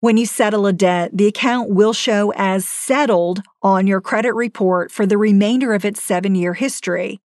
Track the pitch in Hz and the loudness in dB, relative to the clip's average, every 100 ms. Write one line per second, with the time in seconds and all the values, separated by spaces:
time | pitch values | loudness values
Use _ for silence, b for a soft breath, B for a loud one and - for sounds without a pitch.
0 | 233 220 233 - 214 214 202 180 185 180 | 4 2 0 0 0 2 0 2 2 0
1 | 170 185 208 214 262 247 233 190 214 220 | -2 2 0 2 -2 -2 -2 2 2 2
2 | - 214 208 - 196 190 190 - - 269 | -2 0 0 -2 -2 -2 -4 -10 -2 0
3 | 294 190 175 180 - _ 196 190 190 190 | 2 2 0 -4 -8 _ 0 2 2 0
4 | 190 220 233 220 240 - 190 180 170 - | -2 -2 -2 -2 -4 -2 0 0 -2 -2
5 | 208 202 214 202 208 254 262 214 202 202 | 0 2 4 4 4 2 0 0 -2 -6
6 | - 180 196 190 175 180 269 - - 175 | -4 -2 0 0 -2 -2 -6 -6 -6 -4
7 | 180 202 | -6 -10